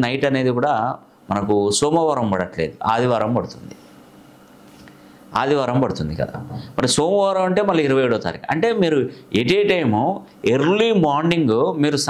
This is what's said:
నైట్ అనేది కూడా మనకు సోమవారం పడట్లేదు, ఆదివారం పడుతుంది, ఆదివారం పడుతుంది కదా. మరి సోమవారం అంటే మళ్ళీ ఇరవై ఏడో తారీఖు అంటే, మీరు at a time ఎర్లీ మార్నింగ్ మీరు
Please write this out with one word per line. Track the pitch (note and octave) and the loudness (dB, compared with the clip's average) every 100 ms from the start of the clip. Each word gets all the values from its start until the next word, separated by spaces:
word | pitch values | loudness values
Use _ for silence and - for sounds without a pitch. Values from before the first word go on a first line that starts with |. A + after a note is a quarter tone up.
| A#2+ | 0
నైట్ | C3 C#3+ | 0 0
అనేది | C3+ B2+ A#2+ | 0 0 0
కూడా | C#3+ A#2 A#2+ - - _ - | 0 0 -2 -6 -12 _ -6
మనకు | G2 G2+ G#2 G2+ G2 | -4 0 2 2 0
సోమవారం | D3 E3 D#3+ C#3 A2+ | 0 2 0 0 0
పడట్లేదు, | F#2+ F2+ - D#2+ - - | -2 -2 -4 -6 -4 -2
ఆదివారం | A2+ B2 A#2 A2 A#2+ | 0 2 0 0 -2
పడుతుంది, | E2+ - - - - - - - - - - - - - - - - - - G#2+ | -4 -10 -18 -20 -20 -20 -20 -20 -20 -20 -20 -20 -20 -20 -20 -20 -20 -20 -6 -2
ఆదివారం | C3+ C#3+ B2 B2+ | 0 0 0 0
పడుతుంది | B2 - D2+ E2 | 0 -2 -6 -6
కదా. | - - - - - - | -6 -8 -12 -14 -10 -4
మరి | B2+ - | 0 0
సోమవారం | E3+ G3+ G3 F#3+ F#3 | 2 2 2 0 0
అంటే | F#3 G3+ | 0 2
మళ్ళీ | E3+ | 2
ఇరవై | C#3+ C3+ B2+ | 2 2 2
ఏడో | A2 F2+ | 0 -2
తారీఖు | - - D#3 | -6 -4 -2
అంటే, | A3+ A3+ | 0 2
మీరు | E3+ D3+ A#2+ - - G#2 | 2 2 0 -6 -4 -2
at | B2 F#3+ | 2 2
a | G3+ | 2
time | F#3 C3+ G#2+ C#3 G3+ - - - B2+ | 2 0 0 0 -4 -10 -4 0 2
ఎర్లీ | D3+ G3+ A#3 G#3+ D#3 | 2 2 2 2 2
మార్నింగ్ | C#3+ E3 E3+ C#3 A2 E3 D#3+ | 2 0 2 2 2 0 0
మీరు | D3 C#3+ C#3+ | 0 0 0